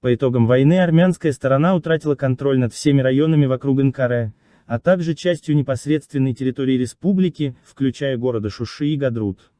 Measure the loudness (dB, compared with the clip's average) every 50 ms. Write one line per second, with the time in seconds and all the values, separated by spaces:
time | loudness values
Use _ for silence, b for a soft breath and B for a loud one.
0 | 0 0 0 0 0 0 2 2 2 4 4 4 4 4 4 4 2 4 4 4
1 | 4 4 2 0 -2 -4 -4 -2 0 0 2 2 2 2 2 0 0 -2 -4 -2
2 | 0 -4 -4 -2 -2 -2 -2 -2 0 0 0 0 0 -2 -4 -2 0 2 2 2
3 | 2 2 2 2 2 2 4 2 2 2 0 -2 -2 -2 0 2 0 0 0 0
4 | -2 -2 0 -2 -4 -4 -8 b b b b b b b -8 -2 _ 2 2 2
5 | 0 -4 -6 -4 -2 -2 -2 -2 _ 0 0 0 0 0 -4 -6 -2 -2 -2 -2
6 | -2 _ -4 -2 -2 -2 -2 -2 -4 -6 -4 -2 -2 0 0 0 -2 -4 -6 _
7 | -4 -2 0 2 0 0 0 -4 -6 -6 -6 _ _ _ _ -4 -4 -4 -2 -2
8 | -4 -4 -4 -2 -2 -2 -2 -2 -4 -6 -6 -8 -12 -12 -8 -6 -4 -4 -4 -2
9 | -2 -4 -2 -2 -4 -4 -6 _ _ _ _ _